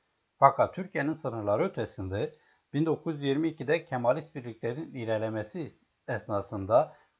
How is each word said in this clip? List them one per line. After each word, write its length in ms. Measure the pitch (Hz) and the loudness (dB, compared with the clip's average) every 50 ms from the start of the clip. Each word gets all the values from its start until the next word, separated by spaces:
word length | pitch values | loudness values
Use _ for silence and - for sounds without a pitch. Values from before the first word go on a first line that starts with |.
| _ _ _ _ _ _ _ - | _ _ _ _ _ _ _ 6
Fakat 340 | 139 135 - - 113 196 - | 6 8 8 6 2 2 0
Türkiye'nin 400 | 175 185 - - 147 139 151 156 | -4 -10 -6 -4 -4 -2 -2 -2
sınırları 500 | - - 127 113 113 104 104 104 127 175 | -4 -4 -6 -6 -2 0 2 2 2 2
ötesinde 680 | 190 - - 110 - - - 92 92 95 107 143 156 - - _ _ _ _ _ _ - | 0 -2 -4 -6 -4 -6 -6 -6 -6 -4 -4 -4 -6 -8 -12 _ _ _ _ _ _ -2
bin 120 | 143 160 | 0 0
dokuz 300 | 160 147 151 - 165 156 | 0 0 -2 -4 -6 -6
yüz 80 | 147 143 | -2 -2
yirmi 240 | 139 139 147 165 | 0 0 2 0
ikide 380 | 160 160 - 131 135 160 165 165 | -2 -2 -4 -2 0 0 0 0
Kemalist 500 | - 135 120 120 120 131 170 151 - - | -2 -4 0 2 2 2 2 -2 -8 -12
birliklerin 580 | 143 120 120 113 - - 117 123 151 165 - 135 | -12 -10 -10 -8 -6 -4 -4 -4 -4 -8 -8 -8
ilerlemesi 840 | 127 113 113 110 107 110 110 110 107 104 - - 180 147 104 - _ _ _ _ _ _ | -6 -2 0 0 0 0 -2 -2 -4 -6 -6 -8 -10 -10 -10 -12 _ _ _ _ _ _
esnasında 880 | - 120 101 - - 104 101 98 - 113 101 98 95 113 135 156 - - - _ _ _ | -6 -6 -6 -4 -4 -4 -4 -4 -4 -6 -6 2 4 6 6 6 4 -2 -14 _ _ _